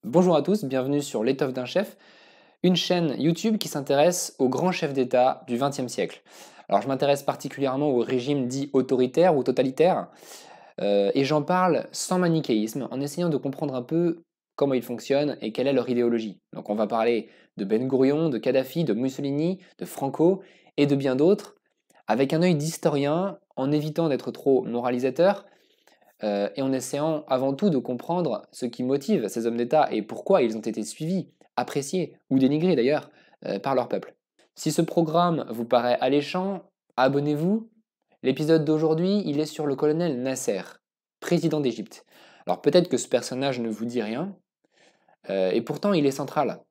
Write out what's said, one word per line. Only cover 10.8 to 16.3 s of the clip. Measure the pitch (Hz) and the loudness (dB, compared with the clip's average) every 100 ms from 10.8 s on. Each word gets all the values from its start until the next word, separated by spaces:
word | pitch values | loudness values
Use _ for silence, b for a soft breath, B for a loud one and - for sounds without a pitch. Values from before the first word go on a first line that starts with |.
| 101 101 101 | 0 2 2
et | 139 135 | 2 2
j'en | 151 | 0
parle | 143 180 185 139 - | 0 2 2 2 -2
sans | - - 185 | -10 -2 0
manichéisme, | 175 160 147 110 110 139 120 | 2 0 0 0 0 -6 -8
en | 127 | -8
essayant | 143 175 175 | -6 -2 -2
de | 147 | -2
comprendre | 143 135 147 127 | -4 -6 -6 -6
un | |
peu | 120 165 170 - _ _ _ - | -2 0 0 -2 _ _ _ -2
comment | 143 127 | 0 0
ils | |
fonctionnent | 113 120 - 135 147 123 | -2 -10 -2 0 0 -4
et | 113 | -6
quelle | 110 131 | -2 0
est | |
leur | 131 117 | 0 0
idéologie. | 120 120 117 110 | 0 2 0 -4